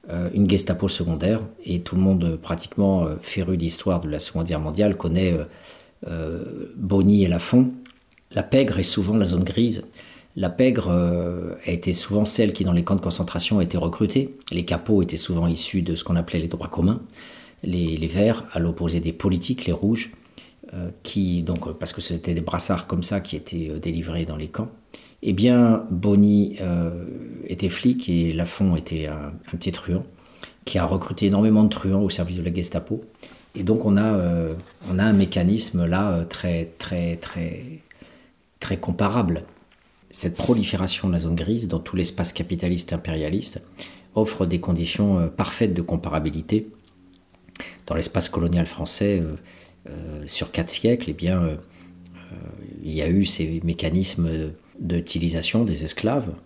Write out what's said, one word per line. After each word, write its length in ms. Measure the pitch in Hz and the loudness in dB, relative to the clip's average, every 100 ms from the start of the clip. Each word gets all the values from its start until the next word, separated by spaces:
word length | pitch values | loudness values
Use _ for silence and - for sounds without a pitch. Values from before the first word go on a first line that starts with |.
| - | -6
euh, 200 | 85 87 | -4 -2
une 140 | 98 98 | 2 4
Gestapo 420 | 98 - 87 98 | 4 2 -2 -2
secondaire, 520 | - 85 78 90 113 104 - - | -2 -2 0 0 0 -4 -12 -4
et 140 | 87 | -4
tout 160 | - 90 | -2 2
le 60 | |
monde, 240 | 95 95 85 | 4 4 2
euh, 120 | 80 | -2
pratiquement, 680 | - 82 - - 98 95 82 | -6 -8 -4 0 2 4 0
euh, 100 | 78 | -4
féru 340 | - - 92 90 | -6 -4 -2 0
d'histoire 460 | 82 - - 87 | 0 -2 0 0
de 80 | 82 | -2
la 100 | 73 | -4
Seconde 260 | - 82 85 | -4 -4 -2
Guerre 140 | 78 | -2
mondiale 380 | 78 80 104 95 | -2 2 2 2
connaît, 340 | 82 87 95 | 0 2 2
euh, 140 | 82 73 - - - - _ - | 2 -2 -14 -20 -20 -20 _ -10
euh, 680 | 85 80 82 - - - - | -6 -6 -6 -8 -10 -12 -8
Boni 480 | 92 98 95 101 | 2 6 8 8
et 40 | 92 | 6
Lafont. 420 | 85 - 123 127 - - _ _ _ _ 104 | 4 4 4 4 0 -18 _ _ _ _ -4
La 80 | |
pègre 340 | - 135 127 - | 2 4 4 2
est 60 | |
souvent 320 | 92 - 95 110 | 2 2 2 2
la 100 | 95 | 4
zone 200 | 90 92 | 2 0
grise. 400 | - 120 - - - - - _ - | 2 2 0 -8 -20 -20 -20 _ -4
La 140 | 92 | -4
pègre, 400 | - 131 107 87 | 2 2 4 2
euh, 640 | 87 87 87 87 87 85 - - | 2 2 2 -2 -4 -8 -8 -4
a 60 | |
été 220 | 85 - | -2 0
souvent 320 | 87 - 104 107 | -2 0 2 2
celle 260 | - 107 | 2 2
qui, 140 | - 92 | 2 2
dans 80 | |
les 100 | 87 | 2
camps 120 | 170 98 | 4 0
de 60 | |
concentration, 580 | - - 175 85 - 107 | 0 -4 -4 -2 0 2
a 40 | |
été 140 | 85 87 | 2 0
recrutée. 580 | 85 - 107 135 135 - - | -2 0 2 2 -2 -8 -6
Les 140 | - - | -6 -2
capots 360 | 80 - 104 | -4 2 2
étaient 140 | 87 80 | 2 -2
souvent 320 | - 87 85 | -2 0 2
issus 340 | 80 - 92 | 0 -2 -2
de 120 | 87 82 | -2 -4
ce 80 | |
qu'on 140 | - 85 | 0 0
appelait 220 | 85 87 | 0 -4
les 80 | 82 | -4
droits 180 | - 85 | -6 -6
communs. 340 | - 87 117 - - - - - _ 92 | 0 2 0 -6 -20 -20 -20 -20 _ -4
Les, 300 | 90 82 78 | 0 0 -2
les 120 | 82 | -2
verts, 380 | 85 107 113 - | 2 2 2 -4
à 80 | 85 | -2
l'opposé 400 | 85 85 85 85 | -2 0 -2 0
des 140 | 82 | -2
politiques, 540 | - 98 90 - 127 - | -2 0 0 -2 -4 -2
les 40 | |
rouges, 400 | 82 101 113 - - _ - - _ - | 0 0 0 -4 -14 _ -20 -20 _ -16
euh, 160 | 95 87 - | -10 -10 -10
qui, 400 | - 101 95 87 | -6 0 0 0
donc, 240 | 82 85 85 | 0 -2 -4
euh, 60 | |
parce 200 | 78 82 | -8 -8
que 80 | - | -6
c'était 320 | - 85 90 | -6 -4 -2
des 80 | 85 | -2
brassards 460 | 80 90 - 87 - | -2 -2 0 -2 -2
comme 160 | - | -4
ça 180 | - 98 | -2 -4
qui 160 | - 76 | -4 -10
étaient, 320 | - 85 80 | -8 -6 -6
euh, 100 | 78 | -6
délivrés 460 | 87 82 82 82 78 | -4 -4 -4 -4 -4
dans 100 | 76 | -6
les 120 | 78 | -8
camps. 220 | - 113 - _ - - _ | -8 -8 -10 _ -20 -20 _
Eh 100 | - | -2
bien, 540 | 92 120 123 120 110 - | 4 6 6 6 4 2
Boni, 680 | 87 104 101 104 104 98 - | 0 4 6 8 6 4 0
euh, 460 | 92 85 85 87 87 - - - - | -2 0 0 -4 -10 -12 -12 -14 -10
était 220 | - 95 | -2 -2
flic 400 | - 123 - - | 2 0 0 0
et 240 | 85 82 | 2 2
Lafont 420 | 82 85 - 98 82 | 0 -4 0 2 2
était 300 | - 80 76 | -2 -6 -4
un, 260 | 76 73 85 - | -6 -10 -12 -12
un 40 | 85 | -6
petit 140 | 95 | -6
truand 320 | - - 90 - - - - - _ - | -6 -4 -4 -4 -16 -20 -20 -20 _ -4
qui 120 | 95 | -2
a 80 | 82 | 0
recruté 420 | 95 - 92 101 | -2 -4 0 2
énormément 360 | 101 110 107 | 4 6 6
de 60 | 107 | 4
truands 320 | - 98 95 | 2 0 2
au 80 | 101 | 0
service 260 | - 87 90 | -2 -4 -2
de 60 | |
la 120 | 87 | -2
Gestapo. 460 | 90 87 87 - 110 - _ - - _ - | -4 -4 -6 -6 -8 -8 _ -20 -20 _ -6
Et 80 | |
donc, 220 | 92 110 107 | 0 2 4
on 100 | 98 | 4
a, 180 | 110 104 | 4 2
euh, 400 | 87 85 82 82 - - 98 | 2 0 -2 -4 -12 -16 -4
on 80 | 92 | 2
a 40 | |
un 100 | 107 | 4
mécanisme 720 | 101 90 95 87 113 - 90 85 | 4 4 2 2 2 0 0 2
là, 260 | 92 104 | 2 2
euh, 140 | 85 85 | 0 -4
très, 400 | - 90 85 82 - | -6 -2 -2 -4 -10
très, 360 | - 90 85 85 | -6 -4 -2 -4
très, 480 | - 87 82 - 127 160 _ - - - _ _ _ _ | -8 -8 -8 -8 -14 -16 _ -20 -20 -20 _ _ _ _
très 160 | - 95 | -6 -4
comparable. 680 | - 87 98 117 92 82 - - _ _ _ _ _ | -4 0 0 2 0 0 -6 -20 _ _ _ _ _
Cette 260 | - 90 87 | -4 -4 -2
prolifération 720 | - 120 92 95 95 - 95 | 2 2 2 0 -2 0 0
de 60 | |
la 60 | 87 | 0
zone 160 | 80 85 | 0 0
grise 340 | 85 117 101 | 0 -2 -2
dans 100 | 82 | -4
tout 160 | - 90 | -2 -2
l'espace 380 | 85 - 123 | -2 -2 -4
capitaliste 580 | - 170 87 87 90 - | -4 -4 -2 0 -2 -2
impérialiste 680 | - - 80 76 92 - - - - - - - - | -6 -4 -4 -2 -2 -4 -10 -16 -18 -18 -18 -4 0
offre 300 | 110 - 92 | 0 0 0
des 140 | 87 | 0
conditions, 580 | 92 85 82 - 104 92 | 0 0 0 2 2 4
euh, 100 | 85 | 2
parfaites 460 | - 95 - 110 | 0 -4 0 0
de 80 | 87 | 0
comparabilité. 840 | 85 85 92 80 78 78 78 107 - - _ _ _ _ _ _ - - - - - | -2 -4 -2 -2 -2 -4 0 0 0 -16 _ _ _ _ _ _ -20 -18 -18 -16 -6
Dans 80 | |
l'espace 360 | 80 - 92 92 | -2 0 0 0
colonial 360 | - 85 87 82 | 2 2 2 0
français, 560 | - 82 - 101 98 | -2 -4 0 2 2
euh, 140 | 80 78 - - - _ - | -2 -6 -14 -20 -20 _ -16
euh, 340 | 78 80 76 73 | -14 -12 -12 -6
sur 260 | - - | -4 -2
quatre 180 | - 87 | -4 -2
siècles, 400 | - 110 120 - | 0 2 2 -2
eh 40 | |
bien, 280 | 76 82 92 | -2 0 2
euh, 140 | 82 76 - - - - - 87 | 2 -2 -10 -20 -20 -20 -20 -20
euh, 200 | 87 87 78 - - - | -18 -16 -14 -16 -16 -12
il 100 | 78 | -6
y 100 | 78 | -2
a 60 | 78 | 2
eu 160 | 92 98 | 4 4
ces 360 | - 80 82 | 0 -2 -2
mécanismes 640 | 82 82 82 87 95 - 82 80 78 78 _ - | -2 -2 0 2 0 0 0 0 -6 -10 _ -10
d'utilisation 840 | 85 87 - 85 82 80 - 113 | -2 -2 -2 -2 -2 0 0 0
des 200 | 113 73 | 0 -2
esclaves 500 | 78 - 110 139 104 80 | -4 -2 0 0 -4 -10